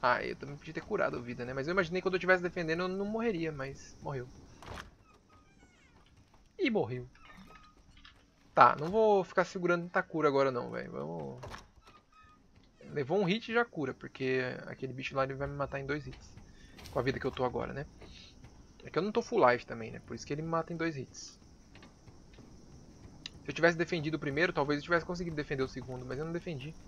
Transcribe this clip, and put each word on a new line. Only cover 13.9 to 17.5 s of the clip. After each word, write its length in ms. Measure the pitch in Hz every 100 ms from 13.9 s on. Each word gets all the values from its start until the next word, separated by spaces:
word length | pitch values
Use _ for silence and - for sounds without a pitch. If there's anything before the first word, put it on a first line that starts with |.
porque 480 | 131 - - 131 131 127 131 -
aquele 260 | 131 135
bicho 220 | 127 127 139
lá 80 |
ele 100 | 135
vai 140 | 135 139
me 80 | 143
matar 240 | 139 139
em 60 | 135
dois 200 | 147 131
hits. 280 | - - - - - - - -
Com 80 | 151
a 20 |
vida 180 | 127 131
que 60 | 135
eu 60 |
tô 120 | -
agora, 300 | 127